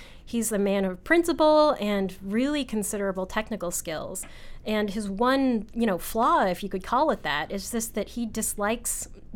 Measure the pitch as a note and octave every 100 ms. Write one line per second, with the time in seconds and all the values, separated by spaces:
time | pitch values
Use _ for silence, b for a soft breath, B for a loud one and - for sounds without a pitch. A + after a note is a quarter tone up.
0 | B B - A#3 A3+ G#3 G3+ G3+ F#3+ F3+
1 | - E4+ E4+ D4 D#4 D4+ D4+ - G#3 G3+
2 | G3 F#3+ G3 A3 C4+ D4+ B3+ G#3+ G3 G#3
3 | G3 F#3 F#3+ G#3+ A3 G#3 F3 - - D3+
4 | C3+ F#3 - B B B - G#3+ G#3+ G3+
5 | G#3 G3 B3 C4+ C4 A3+ G3+ A#3 A3+ F3
6 | - A3 C4 E4 G#3 F3 F#3+ F#3+ - A#3+
7 | D#4 G#3+ D3+ C#3+ D#3 G3+ - A#3 A3+ G#3+
8 | G3 A#3+ A3+ G#3+ G#3+ - G#3 A3+ - -
9 | - - -